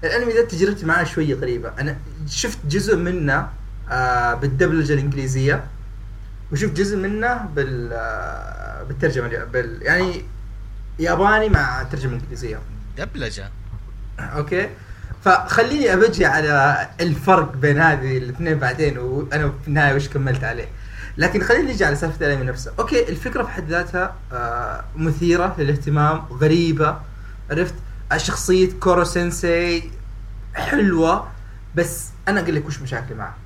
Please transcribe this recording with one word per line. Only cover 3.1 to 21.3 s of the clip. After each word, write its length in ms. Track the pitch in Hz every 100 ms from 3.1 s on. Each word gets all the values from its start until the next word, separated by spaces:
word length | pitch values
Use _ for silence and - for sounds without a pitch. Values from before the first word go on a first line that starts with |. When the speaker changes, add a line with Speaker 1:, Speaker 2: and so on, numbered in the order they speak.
| 180 147 127 - - - - -
Speaker 1:
آه، 420 | 127 127 123 120
بالدبلجة 600 | 120 139 131 175 160 147
الإنجليزية، 720 | 147 143 135 131 131 131 185 - - - - - - - - -
وشفت 220 | 143 208
جزء 240 | 151 202 202
منه 360 | 190 208 233 240 208 147
بال-، 340 | 135 127 120
آه، 920 | 117 113 107 82 69 50 50 50 58
بالترجمة 440 | 104 135 156 127 120
اليا-، 180 | 117 -
بال-، 280 | 127 117 117
يعني، 440 | 120 175 185 175 - - - - - - - -
ياباني 500 | 165 175 196 214 220
مع 340 | 180 135 127
ترجمة 300 | 131 147 131
إنجليزية. 460 | 120 - 113 117 107 - - - -
Speaker 2:
دبلجة؟ 520 | 170 139 117 104 98 - - - - - - -
Speaker 1:
أوكي. 500 | - 147 147 180 208 - - - - - 202
فخليني 680 | 185 - - 233 294 254
أبجي 320 | 185 226 208 165
على 640 | 156 151 147 139 139 98 -
الفرق 540 | 170 143 - 185 143 135
بين 240 | 147 143
هذه 380 | 165 147 131 131
الاثنين 420 | 123 131 165 156
بعدين، 380 | 131 131 151 120
وأنا 560 | 123 131 143 147 147 143
في 60 | -
النهاية 280 | 147 143 139
وش 120 | 143
كملت 360 | 143 135 131
عليه. 240 | 127 117 113 - - - - -
لكن 260 | 170